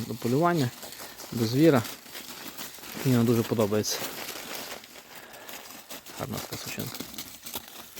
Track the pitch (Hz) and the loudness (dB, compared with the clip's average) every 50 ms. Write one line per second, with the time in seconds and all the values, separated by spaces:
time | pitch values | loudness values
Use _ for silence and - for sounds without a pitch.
0 | 110 113 110 117 - 117 123 139 170 175 175 165 135 120 - - - - - - | -2 -4 -6 -4 0 2 4 4 6 6 6 4 2 2 0 -4 -12 -14 -12 -12
1 | - - - - - - - 117 117 110 120 135 156 165 143 123 110 - - - | -14 -14 -14 -14 -12 -8 -2 0 0 2 4 8 8 10 10 8 6 2 -6 -12
2 | - - - - - - - - - - - - - - - - - - - - | -16 -14 -14 -14 -12 -12 -14 -12 -12 -12 -12 -12 -12 -12 -12 -14 -14 -12 -10 0
3 | - 139 127 120 117 113 123 113 113 - 123 113 110 98 104 107 101 - - - | 4 6 6 8 8 6 6 4 4 2 4 4 4 4 4 2 2 2 -2 -4
4 | - - - - - - - - - - - - - - - - - - - - | -4 -6 -8 -8 -10 -10 -10 -10 -10 -10 -10 -10 -10 -10 -12 -14 -14 -18 -18 -20
5 | - - - - - - - - - - - - - - - - - - - - | -20 -18 -18 -18 -16 -16 -18 -16 -14 -14 -14 -14 -14 -14 -16 -16 -14 -14 -14 -14
6 | - - - - - - 107 - - - - 110 - - - - 156 135 - - | -14 -14 -10 -8 -6 -6 -4 -6 -6 -6 -8 -8 -8 -8 -6 -6 -6 -6 -6 -10
7 | - - - - - - - - - - - - - - - - - - - - | -12 -12 -10 -12 -12 -12 -14 -16 -14 -12 -12 -12 -12 -12 -16 -16 -16 -16 -16 -14